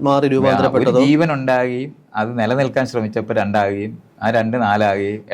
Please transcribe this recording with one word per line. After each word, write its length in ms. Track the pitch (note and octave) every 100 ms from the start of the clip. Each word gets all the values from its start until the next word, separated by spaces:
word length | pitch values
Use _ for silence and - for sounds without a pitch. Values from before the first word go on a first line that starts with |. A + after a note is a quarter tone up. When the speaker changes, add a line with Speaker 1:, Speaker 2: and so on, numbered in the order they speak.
| C#3
Speaker 1:
മാറി 180 | C#3 C#3+
Speaker 2:
ആ, 20 |
ഒരു 80 | C3
Speaker 1:
രൂപാന്തരപ്പെട്ടതോ? 640 | C3+ - - C3 B2+ B2 C3+
Speaker 2:
ജീവൻ 240 | D3+ E3 C#3+
ഉണ്ടാകുകയും 540 | C3 B2+ B2+ B2 C#3+ - _ G#2+
അത് 100 | A2 A#2+
നിലനിൽക്കാൻ 460 | A2 C3 C3 C3+ B2+
ശ്രമിച്ചപ്പോൾ 440 | B2 G#2+ A2+ G#2+ A2+
രണ്ടാകുകയും 540 | G2+ G#2 G2 G2+ G#2+ A2+ - -
ആ 40 | G#2+ A2+
രണ്ട് 180 | A2+ B2 G#2+
നാലാകുകയും 580 | G#2 G#2 G2 G2+ G#2+ -